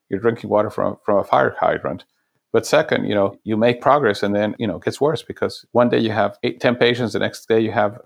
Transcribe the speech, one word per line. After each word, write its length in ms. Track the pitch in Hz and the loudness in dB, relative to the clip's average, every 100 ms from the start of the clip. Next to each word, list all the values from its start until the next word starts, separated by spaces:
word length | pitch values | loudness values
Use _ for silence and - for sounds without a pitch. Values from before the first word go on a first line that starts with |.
| _ | _
you're 100 | 95 | -2
drinking 300 | 117 113 101 | -2 -2 0
water 220 | 104 107 | 0 0
from, 260 | - 98 101 - | -2 -4 -4 0
from 120 | 101 | 0
a 40 | |
fire 320 | - 135 131 - | 2 2 2 0
hydrant. 440 | - 82 - 90 - _ _ _ _ | 0 0 -4 -8 -12 _ _ _ _
But 140 | 113 - | -2 2
second, 400 | 147 156 - 107 | 2 2 -2 0
you 80 | |
know, 240 | 101 98 - | 0 0 -2
you 140 | 107 110 | -4 0
make 220 | 120 120 | 2 2
progress 440 | 131 147 117 101 | 2 4 2 0
and 120 | 101 101 | 0 0
then, 200 | 107 - | -2 -2
you 80 | 110 | -4
know, 120 | 80 | -4
it 60 | |
gets 160 | 110 - | -6 -2
worse 220 | 143 156 | -2 -2
because 440 | - - - - - | -8 -6 -6 -6 -2
one 160 | 120 120 | 2 2
day 100 | 120 | 2
you 100 | 110 | 0
have 280 | 107 101 - | 0 -2 -2
eight, 180 | 123 - | -6 -2
ten 160 | 127 120 | -2 2
patients, 380 | 120 117 113 | 2 2 -2
the 60 | 98 | -2
next 280 | 104 - - | -4 -6 0
day 120 | 113 | 0
you 120 | 110 | 2
have 280 | 110 104 117 | 0 -2 -4